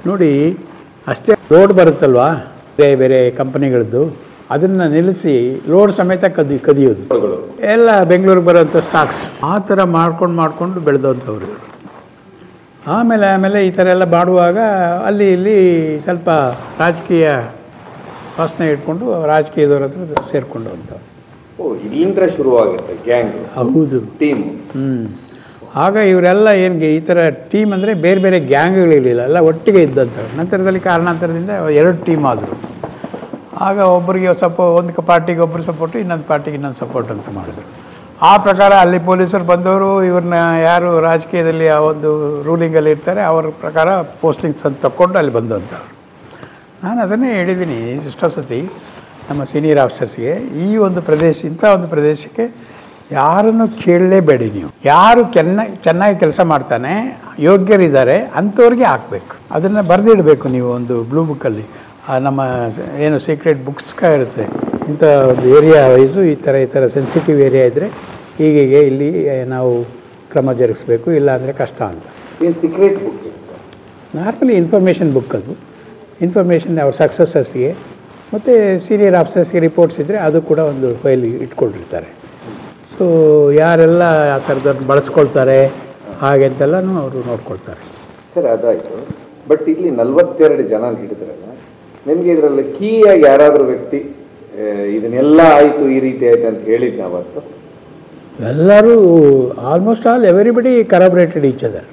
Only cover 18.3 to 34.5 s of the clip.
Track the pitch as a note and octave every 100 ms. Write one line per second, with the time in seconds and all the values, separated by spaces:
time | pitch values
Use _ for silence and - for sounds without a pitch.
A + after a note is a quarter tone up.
18.3 | - E3 - D#3+ C#3+ C#3+ E3 A#3+ F3+ D3+
19.3 | D#3 D3+ - D3 C#3+ C#3 F3+ E3+ D3 -
20.3 | D3 B2+ A#2+ A2+ - - - - - -
21.3 | - - - E3 F#2+ G#2 C3+ F3+ F#3 F#3
22.3 | - C3 A#2+ G#2 - - F2 A#2 A#2+ G#2+
23.3 | - - C3 B2+ D#3+ D3 C3 G#2+ - D3
24.3 | B2 F#2+ - - C3+ C3+ B2+ G#2+ F#2 -
25.3 | - - - - - F3 G#3 G3+ F#3 F3
26.3 | G3 G#3+ G3+ F#3 E3+ D#3 D#3 D#3+ F3 D#3+
27.3 | C3 - G3+ G#3+ F#3 G3+ F#3+ E3+ F#3+ F#3+
28.3 | F#3 C3+ C#3 E3+ F#3+ F3 D3 B2+ A#2+ B2+
29.3 | E3+ D#3+ D#3+ - G3 D3+ C3+ A#2+ - A2+
30.3 | C3 F3+ F#3+ F#3 F#3+ F#3 E3+ F3 E3 E3+
31.3 | E3 F#3 G3+ D#3 D3 E3+ E3+ F3 D#3 C#3
32.3 | A2 - - - - - - - - -
33.3 | - - - F#3+ G3+ F#3+ F3+ F3 F#3 F#3
34.3 | E3+ F3+